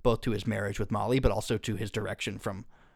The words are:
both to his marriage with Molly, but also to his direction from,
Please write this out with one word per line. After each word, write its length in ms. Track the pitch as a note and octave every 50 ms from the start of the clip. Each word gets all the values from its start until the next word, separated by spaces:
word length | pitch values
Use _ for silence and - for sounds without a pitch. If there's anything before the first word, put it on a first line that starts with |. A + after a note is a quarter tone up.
| -
both 180 | B2 A2+ A2
to 100 | - B2+
his 140 | A2 G2+ F#2+ A#2
marriage 320 | G#2+ G#2 G2+ G2+ G2+ -
with 120 | G#2 F#2+
Molly, 280 | G#2+ G2+ G#2 G#2+ B2+ C3+
but 120 | B2+ B2
also 260 | G2 G#2+ - - A#2+ G#2
to 160 | - - A2
his 160 | F#2 A2+ G#2
direction 460 | - A2 F#2+ G2 G2 - - - G2 G2+
from, 260 | - A2 G2 F#2+ G#2 - - - - - _